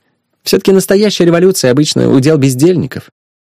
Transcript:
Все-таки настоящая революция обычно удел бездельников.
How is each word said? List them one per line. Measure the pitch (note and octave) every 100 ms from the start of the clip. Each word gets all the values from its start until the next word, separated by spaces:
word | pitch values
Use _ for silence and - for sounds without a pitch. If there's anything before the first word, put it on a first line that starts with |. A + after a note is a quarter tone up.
| _ _ _ _
Все-таки | - F#3+ -
настоящая | F#3+ F#3 G3 G#3+ - E3+
революция | E3+ F#3+ F3+ B2+
обычно | C3 D3+ B2+ A#2+
удел | C3+ C#3+ D#3
бездельников. | C3+ B2+ E3+ E3+ B2 - - _ _ _ _